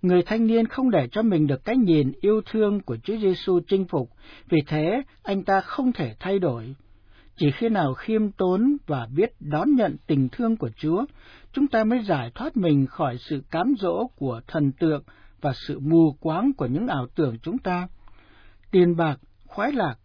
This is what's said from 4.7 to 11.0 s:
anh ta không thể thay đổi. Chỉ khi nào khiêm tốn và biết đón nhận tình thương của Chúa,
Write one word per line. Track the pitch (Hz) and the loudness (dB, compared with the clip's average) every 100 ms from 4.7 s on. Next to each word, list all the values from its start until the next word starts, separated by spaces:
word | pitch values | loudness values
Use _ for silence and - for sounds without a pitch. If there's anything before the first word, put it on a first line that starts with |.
| 151 156 226 277 - | -2 0 -2 -6 -12
anh | - 196 | -4 -4
ta | 185 196 | 0 0
không | - - 254 | 0 -2 -2
thể | 240 139 107 | -2 -6 -6
thay | 180 196 | -4 -2
đổi. | 175 117 113 139 _ - _ - - - | -2 -4 -10 -16 _ -20 _ -20 -20 -2
Chỉ | 147 | -2
khi | 139 233 | 0 0
nào | 214 151 | 0 0
khiêm | 131 - 220 214 | -4 -2 0 -2
tốn | - 185 185 247 285 - | 0 0 2 2 0 -2
và | 143 113 135 | -6 -6 -2
biết | 220 - | -2 -2
đón | 147 151 214 277 | -6 -2 2 2
nhận | 214 - - | 2 -2 -2
tình | 147 131 | 0 0
thương | - 233 226 | 0 -2 -2
của | 123 107 | -4 -6
Chúa, | 151 175 | -2 -2